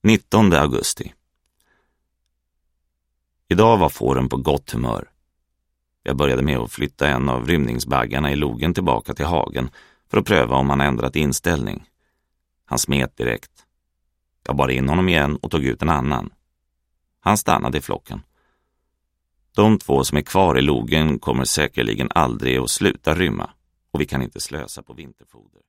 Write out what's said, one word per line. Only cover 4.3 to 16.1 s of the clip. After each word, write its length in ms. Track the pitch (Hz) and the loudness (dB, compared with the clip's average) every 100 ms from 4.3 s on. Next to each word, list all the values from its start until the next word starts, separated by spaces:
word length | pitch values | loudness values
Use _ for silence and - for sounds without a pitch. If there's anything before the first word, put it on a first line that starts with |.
| 65 | -2
gott 340 | 65 71 - | 0 -2 -2
humör. 400 | 57 62 50 - _ _ _ _ _ _ _ _ _ | -6 -4 -6 -8 _ _ _ _ _ _ _ _ _
Jag 140 | - 67 | -6 0
började 260 | 71 64 | 0 2
med 160 | 71 65 | 0 -2
att 140 | 57 | -6
flytta 360 | - 69 - 71 | -6 -8 -2 0
en 200 | 64 67 | 0 -2
av 180 | 62 60 | -2 0
rymningsbaggarna 880 | 85 62 60 62 67 60 65 73 | 0 0 -4 -2 -2 -2 -2 -2
i 40 | 71 | -2
logen 380 | 73 58 76 | -2 -2 -2
tillbaka 400 | 87 87 57 - | -2 -2 -4 -6
till 120 | - 73 | -6 -2
hagen 440 | 82 - 52 64 - _ _ _ | -2 -2 -4 -6 -10 _ _ _
för 80 | 101 | -2
att 80 | - | 2
pröva 300 | 92 58 65 | 2 4 2
om 140 | 67 | 2
han 100 | 67 | 2
ändrat 360 | 71 60 64 80 | 0 0 -2 0
inställning. 760 | 73 64 - 78 52 - - _ _ _ _ _ _ _ | 0 0 -2 -2 -4 -8 -14 _ _ _ _ _ _ _
Han 140 | _ - | _ -4
smet 380 | - 69 64 - | 0 0 0 -4
direkt. 340 | 60 55 - _ _ _ _ _ _ _ _ _ - | -4 -4 -10 _ _ _ _ _ _ _ _ _ -6
Jag 100 | 69 | -2
bar 120 | 67 | 0
in 200 | 64 65 | 0 0
honom 200 | 85 92 | 0 2
igen 280 | 82 71 73 | 2 0 -2
och 140 | - | -4
tog 140 | 82 | -2
ut 180 | 65 60 | -2 -2
en 60 | 78 | 0
annan. 440 | 76 67 | 0 0